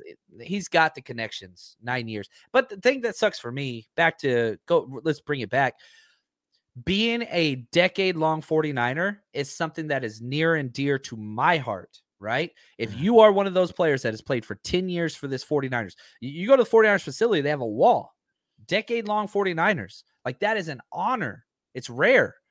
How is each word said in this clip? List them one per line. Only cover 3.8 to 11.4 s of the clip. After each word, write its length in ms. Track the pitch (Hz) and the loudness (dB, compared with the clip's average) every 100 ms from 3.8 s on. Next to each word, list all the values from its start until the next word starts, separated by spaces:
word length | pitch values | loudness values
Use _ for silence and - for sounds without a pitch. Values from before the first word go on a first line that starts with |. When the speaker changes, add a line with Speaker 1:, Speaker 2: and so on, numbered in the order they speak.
| - - | -10 0
Speaker 1:
back 220 | 165 - | 0 0
to, 380 | 139 120 113 101 - | 0 0 0 -4 0
go, 340 | 170 123 131 160 | 0 0 -6 -4
let's 160 | 143 | -4
bring 180 | - 143 | -4 -6
it 100 | 101 | -2
back. 260 | 127 131 - - _ _ _ _ _ _ _ _ 123 | 0 0 -2 -16 _ _ _ _ _ _ _ _ -12
Being 380 | 120 196 226 233 233 | -4 -2 0 -2 -4
a 240 | 175 160 131 117 | -2 0 -2 -2
decade-long 720 | 170 - - 190 170 156 156 | 2 2 2 -2 0 0 0
forty-niner 840 | - 156 156 135 120 143 190 202 _ | 0 0 0 0 -2 0 -4 -6 _
is 160 | 135 139 | -8 -6
something 380 | - 165 165 156 | -6 -6 -6 -4
that 160 | 139 | -4
is 180 | 120 110 | -4 -8
near 340 | 120 143 165 160 | -6 0 2 0
and 160 | 135 | -2
dear 260 | 123 139 135 | -4 -2 -2
to 180 | - 113 | -4 -12
my 400 | 107 107 | -10 0